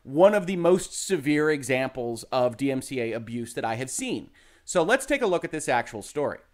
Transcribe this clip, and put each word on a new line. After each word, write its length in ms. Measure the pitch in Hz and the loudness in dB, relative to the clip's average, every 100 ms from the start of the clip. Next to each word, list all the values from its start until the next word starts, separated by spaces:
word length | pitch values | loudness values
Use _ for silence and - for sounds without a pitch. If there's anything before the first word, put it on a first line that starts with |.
one 300 | 117 139 196 | -6 6 6
of 120 | 208 175 | 6 0
the 100 | 185 | 2
most 500 | 170 180 - - - | 4 4 2 -8 -2
severe 460 | 180 135 147 151 | 0 2 2 2
examples 720 | 147 123 131 131 131 120 117 - | 0 0 0 0 -4 -6 -6 -2
of 240 | 127 123 113 | 0 0 0
D 160 | 139 | -2
M 100 | 131 | -2
C 200 | 127 131 | -4 -4
A 100 | 113 | -4
abuse 420 | 113 110 117 113 - | -4 -6 -8 -8 -6
that 100 | 117 | -4
I 100 | 113 | -4
have 140 | 131 | -6
seen. 400 | - 254 131 - _ - _ | -6 -6 -6 -8 _ -20 _
So 200 | - 185 | -2 0
let's 220 | 165 262 - | 2 2 2
take 160 | 277 | 0
a 60 | 226 | 2
look 160 | 170 | 0
at 80 | 165 | -2
this 160 | 156 143 | -6 0
actual 340 | 123 117 110 | 0 0 -8
story. 380 | - 147 131 - - | -8 -4 -4 -6 -14